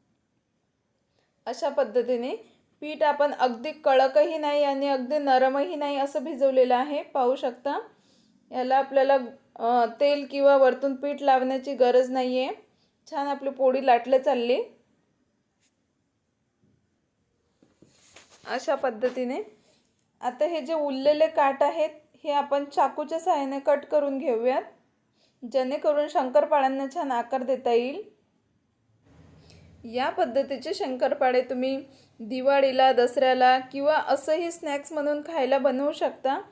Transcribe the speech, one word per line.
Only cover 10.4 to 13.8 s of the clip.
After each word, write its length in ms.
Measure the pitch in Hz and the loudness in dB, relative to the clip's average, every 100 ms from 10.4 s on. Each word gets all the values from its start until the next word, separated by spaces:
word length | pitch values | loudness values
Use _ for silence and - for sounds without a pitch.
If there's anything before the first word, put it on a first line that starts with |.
| 277 277 | 4 6
वरतून 380 | 262 247 277 254 | 6 4 -2 -4
पीठ 260 | 285 285 | -6 -2
लावण्याची 520 | 277 262 254 269 269 | 2 2 2 -4 -6
गरज 360 | 262 247 247 254 | 0 4 4 2
नाहीये. 400 | 262 254 254 269 427 _ _ _ _ _ | 0 -2 -2 -4 -6 _ _ _ _ _
छान 160 | 311 285 | -6 -4
आपली 220 | 277 269 | -6 -6
पोळी 360 | 262 262 262 | 0 0 2